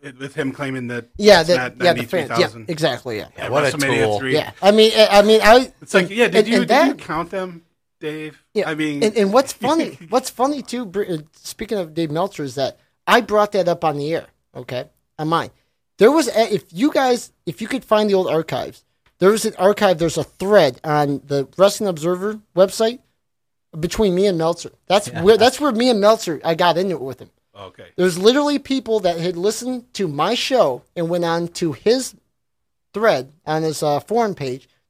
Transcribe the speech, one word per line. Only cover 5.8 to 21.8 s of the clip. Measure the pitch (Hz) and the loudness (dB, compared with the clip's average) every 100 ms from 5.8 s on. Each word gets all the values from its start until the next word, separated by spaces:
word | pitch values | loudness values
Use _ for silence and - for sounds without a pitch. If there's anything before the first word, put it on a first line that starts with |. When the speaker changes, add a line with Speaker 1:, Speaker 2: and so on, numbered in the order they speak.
Speaker 1:
It's | 147 196 | -2 0
like, | 175 | 0
Speaker 2:
and, | |
Speaker 1:
yeah, | 214 214 | 0 2
did | 202 | 2
Speaker 2:
and, | 214 | 2
Speaker 1:
you, | 233 | 0
Speaker 2:
and | |
Speaker 1:
did | 233 | 2
Speaker 2:
that, | 254 294 | 2 2
Speaker 1:
you | - | -2
count | - 160 165 | -8 -8 -6
them, | 196 185 170 _ _ _ _ | -8 -8 -12 _ _ _ _
Dave? | 156 156 156 - _ | -12 -10 -14 -16 _
Speaker 2:
Yeah, | 208 160 | -6 -4
Speaker 1:
I | 156 | -4
mean, | 151 143 | -4 -2
Speaker 2:
and, | 214 214 | -2 0
and | 196 | 2
what's | 240 262 | 2 0
funny, | - 262 320 285 - | -4 -2 0 -2 -8
Speaker 1:
<laughs> | 165 | -4
Speaker 2:
what's | 247 - | -4 -4
funny | - 269 294 | -4 -4 -4
too, | - 247 214 | -8 -10 -8
Br-, | 190 190 | -6 -6
uh, | 160 151 | -8 -10
speaking | _ - - 220 208 | _ -18 -14 -8 -6
of | 160 156 | -6 -6
Dave | 160 | -4
Meltzer, | 156 185 - | -4 -4 -6
is | 139 | -10
that | 131 127 - _ _ - | -6 -6 -6 _ _ 0
I | 233 | 0
brought | 208 208 208 | 2 0 2
that | 196 175 | 0 0
up | 170 | 0
on | 160 143 | -2 -2
the | 147 | -4
air, | 165 - _ _ 131 | -6 -8 _ _ -18
okay, | 127 127 143 _ _ - | -10 -10 -10 _ _ -8
on | 156 | -2
mine. | 165 110 - _ _ _ - | -2 -4 -12 _ _ _ 2
There | 220 | 4
was | 320 233 | 4 2
a, | 214 226 | 0 0
if | 202 - | -2 -6
you | 170 294 | -4 -2
guys, | 311 262 247 - _ - | 0 0 0 -4 _ -14
if | - | -12
you | 220 | -8
could | 262 | -8
find | - 214 214 | 0 0 2
the | |
old | 190 180 | 0 0
archives, | 156 160 120 85 - _ _ _ _ | -2 -4 -6 -8 -14 _ _ _ _
there | 185 | 2
was | 214 214 | 2 -2
an | - | 0
archive, | 185 202 208 160 | 2 4 2 2
there's | 165 160 | -2 -4
a | |
thread | 135 - 190 208 143 123 | -8 -8 2 4 4 0
on | 160 151 143 139 139 | -2 0 0 -4 -4
the | 143 135 - | -4 -4 2
Wrestling | 196 - | 2 2